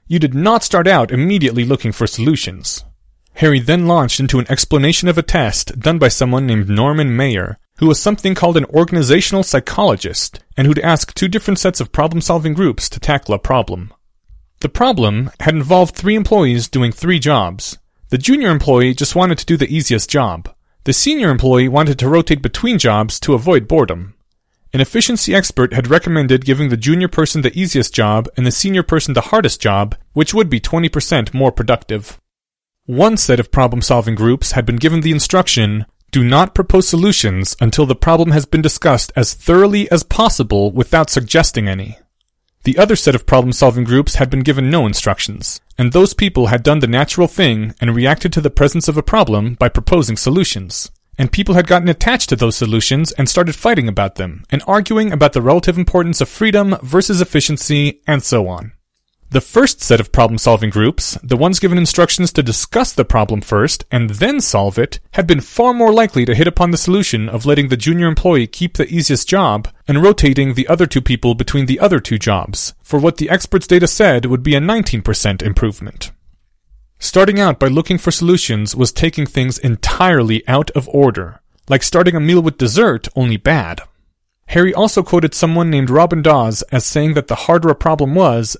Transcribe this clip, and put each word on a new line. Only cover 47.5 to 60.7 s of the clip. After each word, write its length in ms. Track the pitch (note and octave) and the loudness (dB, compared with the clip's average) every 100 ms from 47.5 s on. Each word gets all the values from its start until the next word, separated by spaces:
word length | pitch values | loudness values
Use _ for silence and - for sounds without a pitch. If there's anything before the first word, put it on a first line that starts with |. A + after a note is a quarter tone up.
| A2 G#2+ - | 0 -4 -4
and 140 | A#2 | -2
reacted 380 | A#2 B2+ D3+ F3+ | 0 0 0 0
to 80 | D#3+ | -2
the 100 | D3 | 0
presence 380 | - C#3+ E3+ D#3+ | 2 2 2 -2
of 80 | D3+ | -2
a 60 | |
problem 520 | - A3 D#3+ G#2 A2 | 0 0 2 0 -2
by 140 | A#2+ A#2+ | -2 0
proposing 480 | - - F3+ A#2+ A2 | 0 2 2 2 -2
solutions. 760 | - E3 F#3 G2+ F#2 - - - _ - | 0 0 0 -4 -8 -10 -10 -14 _ -4
And 140 | C3 | -2
people 240 | - G3+ | 0 2
had 140 | F3 E3+ | 2 2
gotten 200 | F3+ E3+ | 2 2
attached 400 | D#3+ - B3 - | 0 0 0 -2
to 60 | A#2 | 0
those 200 | A#2 - | 0 -2
solutions 560 | A2+ A2+ - C3+ D#3+ | -2 -2 0 -2 -2
and 160 | - C3 | -2 -2
started 260 | - E3+ | 0 0
fighting 320 | - A3+ A#3 A#2 | 0 0 0 0
about 300 | G2 G2 - | -2 -4 -4
them, 280 | F#2 D#2 - | -10 -10 -6
and 120 | - - | -6 0
arguing 460 | G3+ G3 A3 G#3+ | 0 0 -2 -2
about 200 | D3+ D3 | 2 2
the 100 | - | 2
relative 360 | A#2 E3+ F#3 E3+ | 2 2 2 0
importance 420 | F3+ F3+ E3+ E3+ | 0 0 0 -2
of 80 | C#3 | -4
freedom 480 | - A3 G#3 G3 F#3+ | -2 0 2 0 -2
versus 380 | B2+ E3+ F#3+ F#3+ | 0 0 2 0
efficiency, 800 | F3 D3+ - D3+ - D3 C#3+ - - | 0 0 -2 -4 -2 0 0 -4 -4
and 160 | D3 | -2
so 260 | - A#2+ F#2 | 0 -2 -2
on. 240 | F2 A2 - _ _ _ _ - | -6 -14 -18 _ _ _ _ -4
The 100 | C3 | -4
first 400 | - A#3 C4+ - | 0 2 2 0
set 200 | - A#2 | 2 2
of 120 | G#2+ | 2
problem-solving 580 | - A2+ A2 - A2 A2 | 2 2 2 2 2 0